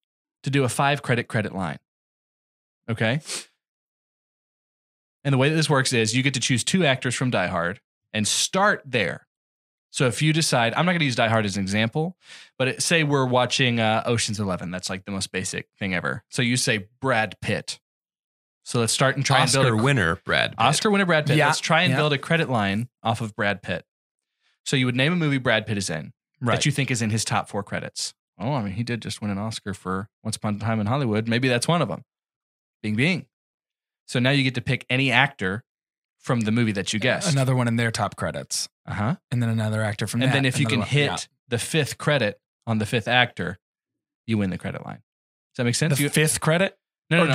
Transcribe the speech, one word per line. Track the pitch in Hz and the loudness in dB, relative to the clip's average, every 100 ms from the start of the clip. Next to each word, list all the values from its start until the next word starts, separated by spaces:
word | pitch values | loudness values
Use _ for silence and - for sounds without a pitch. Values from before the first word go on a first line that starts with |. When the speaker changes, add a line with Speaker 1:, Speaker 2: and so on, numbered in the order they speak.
| _ _ _ _ | _ _ _ _
Speaker 1:
to | 143 | -2
do | 139 | 0
a | 127 | 0
five | - 143 143 | 2 2 2
credit | - 123 - | 0 -2 0
credit | 117 101 | -4 -4
line. | 95 82 67 _ _ _ _ _ _ _ _ _ _ - | -4 -6 -8 _ _ _ _ _ _ _ _ _ _ -10
Okay? | 110 113 143 - - - _ _ _ _ _ _ _ _ _ _ _ _ _ _ _ _ _ | -2 0 0 -4 -12 -12 _ _ _ _ _ _ _ _ _ _ _ _ _ _ _ _ _
And | 143 | 0
the | 135 | 2
way | 151 | 4
that | 156 | 2
this | 151 | 2
works | 139 127 | 2 2
is | 120 110 123 | 2 2 2
you | |
get | 135 127 | 0 0
to | |
choose | - 120 | 0 0
two | - 190 151 | 0 2 2
actors | 127 127 - | 2 -2 -2
from | 127 | 0
Die | 113 90 | 0 0
Hard | 87 85 - _ _ _ | 0 -2 -6 _ _ _
and | 107 104 | -4 -2
start | - - 190 208 190 139 | 0 -2 2 2 0 -2
there. | 123 82 73 _ _ _ _ _ _ _ | -2 -2 -4 _ _ _ _ _ _ _
So | - 131 | 0 0
if | - | 2
you | 156 | 0
decide, | 156 156 131 117 110 | 2 2 2 2 2
I'm | 175 | 0
not | |
gonna | 170 143 | 2 0
use | 117 | 2
Die | 113 | 2
Hard | 113 104 | 2 0
as | 101 | -2
an | |
example, | 95 104 113 156 165 - - - - - | -2 0 0 -2 -6 -8 -20 -20 -16 -4
but | 131 | -4
it, | - | -2
say | - 170 | 0 2
we're | 147 143 127 | 2 2 2
watching, | 123 123 - 127 117 | 2 2 2 2 2
uh, | 110 110 - | 2 2 0
Ocean's | 113 - 104 | -2 -2 -4
Eleven. | 98 90 87 | -2 -4 -6
That's, | 90 - | -8 -8
like, | 95 101 | -10 -8
the | |
most | 95 - | -8 -6
basic | 95 92 92 - - | -6 -6 -8 -10 -8
thing | 98 87 | -4 -2
ever. | 73 65 _ | -2 -6 _
So | - | -2
you | 120 127 | 0 0
say | - 110 98 - | 0 -2 -4 -6
Brad | 135 113 107 - | -2 0 -2 -4
Pitt. | - 92 - - _ _ _ _ _ _ _ _ | -4 -4 -6 -14 _ _ _ _ _ _ _ _
So | - 120 | -6 -2
let's | 113 | 0
start | - 135 135 | 2 2 2
and | 135 | 2
try | 135 | 2
and | 156 | 4
build | 135 131 | 2 2
Speaker 2:
Oscar | 110 | 2
Speaker 1:
a | |
Speaker 2:
winner, | 131 135 82 85 - | 2 4 2 0 0
Brad | 78 58 | 0 0
Pitt. | - | 2
Speaker 1:
Oscar | 120 156 220 | 2 2 2
winner, | 196 180 | 2 2
Brad | 156 143 | 2 2
Pitt. | 151 | 4
Speaker 3:
Yeah. | 147 | 4
Speaker 1:
Let's | 156 | 2
try | - 165 | 2 2
and | 175 | 4
Speaker 3:
Yeah. | 131 | 2
Speaker 1:
build | 151 | 2
a | 139 | 0
credit | - 165 135 | 0 0 0
line | 120 98 101 123 _ | 0 0 -2 -4 _
off | 113 113 | -4 -2
of | 110 107 | -4 -2
Brad | 101 98 | -2 -2
Pitt. | - 85 - _ _ _ _ _ _ _ | -4 -8 -8 _ _ _ _ _ _ _
So | - 139 | -4 0
you | 127 | 0
would | 123 | 2
name | 143 | 0
a | 180 | 2
movie | 151 139 | 0 0
Brad | 123 110 107 | 2 0 0
Pitt | 101 | -4
is | 95 | -4
in | 80 - - _ - | -6 -10 -18 _ -6
Speaker 3:
Right. | 120 101 | -2 0
Speaker 1:
that | 147 | 0
you | |
think | 139 131 | 0 -2
is | 117 | -2
in | 113 | -2
his | 110 - | -2 -2
top | 104 - | -4 -4
four | 101 | -8
credits. | - 87 - - - - _ - | -6 -8 -8 -10 -10 -12 _ -10
Oh, | 110 | -4
I | 143 | -4
mean, | 101 | -4
he | 92 | -6
did | 117 117 | -4 -6
just | 110 - | -6 -8
win | 104 | -6
an | 98 | -4
Oscar | 110 - 104 | -6 -8 -10
for | 92 92 95 101 _ | -8 -4 -6 -6 _
Once | 113 - | -10 -6
Upon | 107 104 | -4 -2
a | |
Time | 110 110 | -2 0
in | 104 | 0
Hollywood. | 139 123 104 113 | 0 0 0 0
Maybe | 117 131 | 0 2
that's | 120 - | 2 2
one | 170 | 0
of | 117 | 0
'em. | 78 - _ _ _ _ _ _ _ | -6 -12 _ _ _ _ _ _ _
Bing, | 107 107 | -4 0
bing. | 156 175 - _ _ _ _ _ _ _ - | 0 0 -6 _ _ _ _ _ _ _ -4
So | 127 | 0
now | 127 | 2
you | 139 | 4
get | 131 123 | 2 -2
to | |
pick | 123 123 - | -4 -4 -2
any | 127 135 | 0 2
actor | 120 135 - 95 104 - _ _ _ _ _ | 4 2 0 -4 -4 -10 _ _ _ _ _
from | - 120 | -2 0
the | 110 | 2
movie | 117 113 | 2 2
that | 101 90 | 0 -2
you | 107 | -2
guessed. | 123 98 - | 0 0 0
Speaker 3:
Another | 139 131 127 | 0 2 2
one | 120 | 0
in | 113 | 0
their | 117 | 0
top | 110 98 - | -2 -4 -4
credits. | 90 76 65 - - _ - | -6 -6 -6 -8 -8 _ -10
Speaker 1:
Uh-huh. | 80 107 190 - | -4 -2 -2 -4
Speaker 3:
And | 123 | -2
then | 117 | 0
another | 113 107 107 | 0 0 -2
actor | 107 107 107 | -2 -4 -4
from | 117 | 0
Speaker 1:
And | 131 | 2
Speaker 3:
that, | 131 | 2
Speaker 1:
then | 135 | 0
if | 131 | 0
you | |
Speaker 3:
another | 139 | 0
Speaker 1:
can | 123 | 0
Speaker 3:
one. | 98 | 0
Speaker 1:
hit | 139 139 | 0 0
Speaker 3:
Yeah. | 90 - _ - | -2 -10 _ -6
Speaker 1:
the | 120 | -6
fifth | - 160 135 - | -2 -2 -2 -2
credit | - 147 107 - _ _ - | 0 2 0 -4 _ _ -2
on | 110 | -2
the | 101 | 0
fifth | 123 117 | -2 2
actor, | 123 117 - 85 95 _ _ _ _ _ _ - | 2 2 -2 -8 -8 _ _ _ _ _ _ -2
you | 110 | 0
win | 98 | 0
the | 87 | -4
credit | 98 - - | -8 -10 -12
line. | 52 _ _ _ _ _ | -16 _ _ _ _ _
Does | - | -4
that | 120 | -2
make | 113 | 0
sense? | 151 135 | 0 0
Speaker 3:
The | |
Speaker 1:
You | 143 | 2
Speaker 3:
fifth | 151 156 - | 2 2 2
credit? | - 170 196 - _ _ - | 0 2 0 -4 _ _ 0
Speaker 1:
No, | 160 | 2
no, | |
Speaker 3:
Or, | |
Speaker 1:
no, | 160 | 4